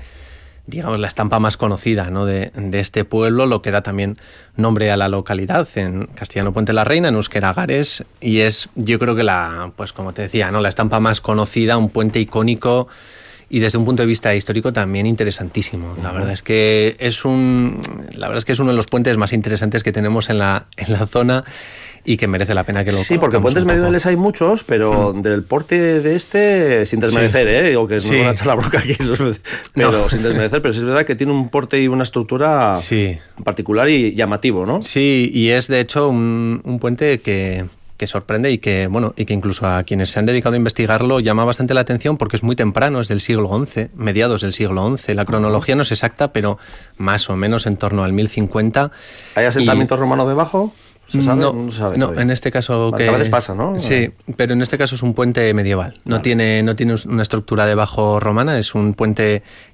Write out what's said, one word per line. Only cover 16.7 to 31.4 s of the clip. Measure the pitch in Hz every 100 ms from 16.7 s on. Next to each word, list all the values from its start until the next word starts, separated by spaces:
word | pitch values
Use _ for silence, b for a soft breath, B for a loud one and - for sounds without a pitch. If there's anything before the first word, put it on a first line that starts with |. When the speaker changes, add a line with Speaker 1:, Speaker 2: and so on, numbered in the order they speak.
| 107 107 -
Speaker 1:
es | 123 113 139
un, | 131 127 123 123 - - - - -
la | 101
verdad | 113
es | 110
que |
es | 120
uno | 135
de | 120
los | 110
puentes | 127 123 110
más | 104
interesantes | 113 104 107 107 113
que | 110
tenemos | 107 104 113 110
en | 107
la, | 98 98 - -
en | 101
la | 104 104
zona | 123 123 127 - B B B B B
y | - 110
que | 107
merece | 95 98 98
la |
pena | 92 101
que | 98
lo | 98
Speaker 2:
Sí, | 92 170
porque | 156 113
Speaker 1:
conozcamos |
Speaker 2:
puentes | 101 151
Speaker 1:
un | 180
poco. | 170
Speaker 2:
medievales | 175 175 185
hay | 180
muchos, | 196 202 170 220
pero | - 113 107 104 101
Speaker 1:
Mm. | 98
Speaker 2:
del | 101 104
porte | 98 135 151 175 170 160
de | 151 170
este, | - 202 208 196 156 120 104
sin | 110
Speaker 1:
Sí. | 113
Speaker 2:
desmerecer, | 113 113 127 113
¿eh? | 117 180 123
O | 110
que | 107
nos | 98
Speaker 1:
Sí. | 135
Speaker 2:
van | 127
a |
echar | 110 120
la | 123
bronca | - 143
aquí, | 123 104
<laughs> |
los, | 131 113 135 107 B B B -
pero | 120
Speaker 1:
No. | 107 98
Speaker 2:
sin | 113
desmerecer, | 113 110 110 151
pero | 147
sí | 110
es | 120
verdad | 139 156
que | 120
tiene | 139
un | 143